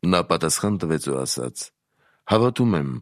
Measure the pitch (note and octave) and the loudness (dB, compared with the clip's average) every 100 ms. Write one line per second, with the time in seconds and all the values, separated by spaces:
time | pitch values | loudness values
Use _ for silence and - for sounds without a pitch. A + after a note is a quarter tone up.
0 | E2+ F2+ E2+ E2 E2 - G#2 G2 D#2+ D#2+ | 2 2 2 0 0 0 -2 -2 -2 -2
1 | D2 C2+ C2+ - B1 - - _ _ _ | -2 -4 -4 -4 -6 -10 -16 _ _ _
2 | _ _ - A2 A#2+ A#2+ B2 F2+ C#2+ B1 | _ _ 0 2 2 2 2 2 -2 -6